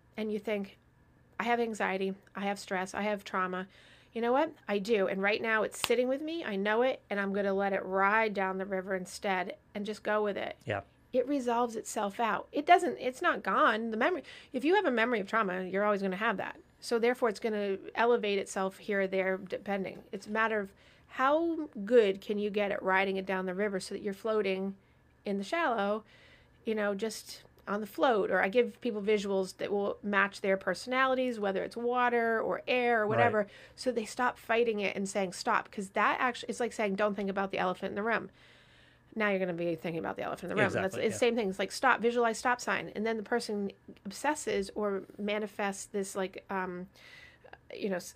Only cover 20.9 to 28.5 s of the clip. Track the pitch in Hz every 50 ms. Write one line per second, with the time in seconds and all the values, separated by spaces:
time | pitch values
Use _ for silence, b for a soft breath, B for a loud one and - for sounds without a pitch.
20.9 | b b b b - - 262 269 294 320 339 339 330 320 302 - - 214 196 202
21.9 | 247 247 220 196 190 196 - - 214 202 208 208 196 208 202 196 - - - 190
22.9 | 185 190 196 196 190 190 190 196 190 185 185 185 180 185 208 214 196 185 - -
23.9 | 202 - - 208 196 - - 220 220 214 208 196 190 190 190 196 196 b b b
24.9 | b b b b _ _ - 214 196 196 202 - 330 339 330 294 233 214 196 202
25.9 | 208 220 208 b b b b b b b b b b b - 233 214 214 208 208
26.9 | 202 196 226 220 214 - - - - - - - _ - - - 190 214 220 196
27.9 | - - 311 277 233 202 185 - 196 185 185 196